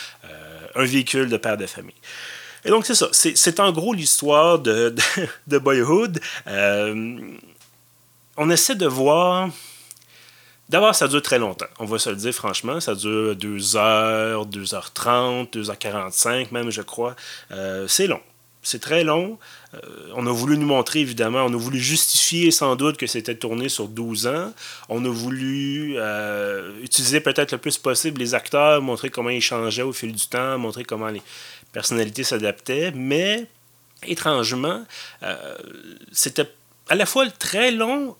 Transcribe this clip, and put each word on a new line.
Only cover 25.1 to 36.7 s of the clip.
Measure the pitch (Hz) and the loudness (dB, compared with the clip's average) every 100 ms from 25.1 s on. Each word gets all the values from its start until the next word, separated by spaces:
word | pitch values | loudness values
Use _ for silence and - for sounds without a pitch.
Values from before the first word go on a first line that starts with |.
| 117 120 131 131 139 139 143 151 131 | -4 -4 -4 -4 -2 -2 -4 -4 -4
euh, | 107 104 107 104 101 98 92 104 | -4 -4 -4 -4 -2 -4 -8 -12
utiliser | 123 - 123 139 | -2 0 2 2
peut-être | 143 147 147 | 2 0 0
le | 127 | -2
plus | 151 - | -4 -2
possible | 135 123 160 143 | 0 0 0 -2
les | 120 | 0
acteurs, | 120 - 143 147 151 | -2 0 4 6 6
montrer | 135 117 127 | 2 -4 -4
comment | 127 120 | -4 -4
ils | 123 | 0
changeaient | - 120 113 110 | -2 -2 -2 -2
au | 131 | -4
fil | 123 113 | -4 -6
du | 110 - | -6 -4
temps, | - 131 131 | -2 -2 -2
montrer | 113 113 | -4 -6
comment | 120 110 110 | -8 -6 -6
les | 104 - - - - _ | -8 -12 -18 -20 -20 _
personnalités | 113 - 117 110 110 | -6 -2 0 0 -2
s'adaptaient. | 131 120 104 - - 135 175 | -2 0 -2 -4 -4 -2 -2
Mais, | 131 131 147 190 214 226 _ _ _ _ - - | -4 0 0 2 -2 -6 _ _ _ _ -14 -8
étrangement, | 170 160 139 113 127 143 202 233 - - - | -4 0 2 2 -2 -4 -6 -10 -16 -18 -12
euh, | 95 80 69 - - - 87 - - | -8 -8 -10 -14 -16 -18 -20 -20 -8
c'était | - 135 143 143 - _ | -2 0 0 -2 -4 _